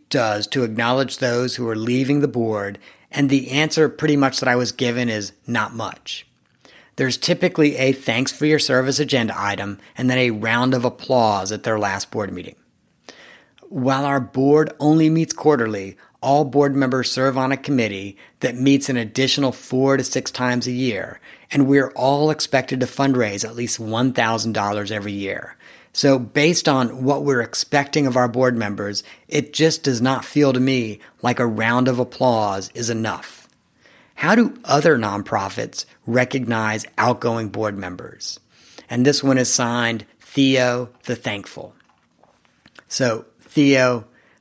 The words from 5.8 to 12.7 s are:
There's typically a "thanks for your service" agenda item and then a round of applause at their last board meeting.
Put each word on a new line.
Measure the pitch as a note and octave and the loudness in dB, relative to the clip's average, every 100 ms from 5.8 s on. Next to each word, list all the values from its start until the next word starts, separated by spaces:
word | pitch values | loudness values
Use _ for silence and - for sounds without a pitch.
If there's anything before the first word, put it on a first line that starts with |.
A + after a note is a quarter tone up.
| G#2 - - - - _ _ _ - - _ - | -10 -10 -14 -14 -14 _ _ _ -20 -20 _ -4
There's | C3 A#2 | -2 -2
typically | - F3+ F3+ F3 D3 C3+ | 0 0 0 4 2 4
a | C3 | 0
"thanks | C3+ - A#2 C3+ | 0 0 0 0
for | - D3+ | 0 2
your | D3+ | 2
service" | - B2+ C3 C3+ | 2 2 2 0
agenda | D3 C3+ A2+ - | 0 0 0 -2
item | G2+ G2 G2+ G2+ - - | -4 -4 -6 -10 -16 -4
and | B2+ | 0
then | B2+ | 2
a | B2 | 2
round | A2 A2 A#2 B2+ | 0 0 2 2
of | B2+ A#2+ | 2 0
applause | - - B2+ A2+ G2+ F#2+ | -4 0 2 4 2 -2
at | G#2 | -6
their | - A2 | -2 -2
last | G#2 G2 - | -2 -4 -6
board | G#2 G2+ | -6 -6
meeting. | F#2 D2+ - _ | -8 -14 -18 _